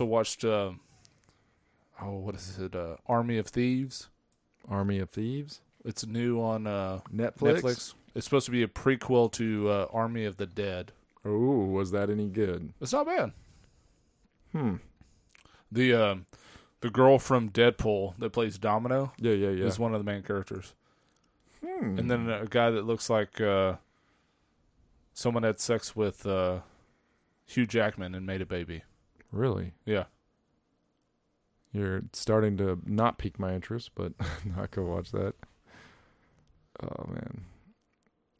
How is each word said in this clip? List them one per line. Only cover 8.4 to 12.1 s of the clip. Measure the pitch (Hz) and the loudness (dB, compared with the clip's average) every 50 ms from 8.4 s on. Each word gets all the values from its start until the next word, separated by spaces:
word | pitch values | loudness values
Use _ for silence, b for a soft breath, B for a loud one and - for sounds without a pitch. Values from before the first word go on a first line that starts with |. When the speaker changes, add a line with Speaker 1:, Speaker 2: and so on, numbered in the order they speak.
| - | 2
Speaker 2:
to | - | 2
be | 120 123 | 2 2
a | 113 104 | 2 2
prequel | - - - 135 135 120 - - 127 120 120 113 | 0 0 2 2 2 2 2 4 4 6 6 4
to, | - - 117 110 110 104 104 104 | 2 0 -2 0 0 2 2 2
uh, | 104 101 95 - | 2 2 0 0
Army | - 113 113 113 117 117 110 | 0 -2 -2 -2 -2 -2 -4
of | 104 95 | -4 -4
the | 95 101 | -4 -6
Dead. | 87 90 104 101 98 90 90 90 - - _ _ _ _ _ - | -6 -4 -4 -4 -2 -4 -6 -8 -10 -14 _ _ _ _ _ -4
Speaker 1:
Ooh, | 104 104 107 120 135 139 120 98 95 | -2 0 2 2 2 2 2 2 2
was | 95 98 98 90 | 2 0 0 0
that | 92 101 101 101 | 0 0 2 2